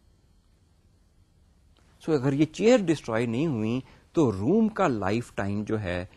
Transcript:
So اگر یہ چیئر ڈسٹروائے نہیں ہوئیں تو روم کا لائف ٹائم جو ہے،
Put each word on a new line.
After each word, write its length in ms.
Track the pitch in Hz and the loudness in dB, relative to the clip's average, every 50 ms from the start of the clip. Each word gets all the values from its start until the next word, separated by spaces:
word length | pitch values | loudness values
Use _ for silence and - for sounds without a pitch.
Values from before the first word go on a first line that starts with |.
| _ _ _ _ _ _ _ _ _ _ _ _ _ _ _ _ _ _ _ _ _ _ _ _ _ _ _ _ _ _ _ _ _ _ _ _ _ _ _ _ | _ _ _ _ _ _ _ _ _ _ _ _ _ _ _ _ _ _ _ _ _ _ _ _ _ _ _ _ _ _ _ _ _ _ _ _ _ _ _ _
So 180 | - - 156 135 | -4 -2 0 2
اگر 120 | 123 143 | 2 0
یہ 120 | 135 143 156 | 2 2 0
چیئر 340 | - - - 196 226 254 247 | 0 0 0 4 4 4 4
ڈسٹروائے 480 | 190 160 160 - - - 113 113 123 | 4 0 -2 -2 -2 -4 -2 -2 0
نہیں 200 | 117 113 123 160 | 0 -2 -2 -2
ہوئیں 340 | 170 131 110 107 110 120 131 - - - - _ _ | -2 -2 -2 -2 -2 -2 -4 -6 -10 -20 -20 _ _
تو 200 | _ 170 151 117 | _ 2 2 2
روم 360 | 98 95 101 135 190 226 220 208 | 0 0 0 0 2 2 2 0
کا 180 | - - 196 160 | 0 -2 -2 -2
لائف 440 | 120 104 95 95 107 120 123 - - | -2 -2 -2 -2 -2 -2 -4 -6 -8
ٹائم 300 | - 101 98 101 104 107 | -6 -6 -4 -4 -6 -4
جو 160 | 101 110 107 | -4 -4 -4
ہے، 260 | 104 87 90 90 92 - - | -2 -4 -4 -4 -6 -10 -14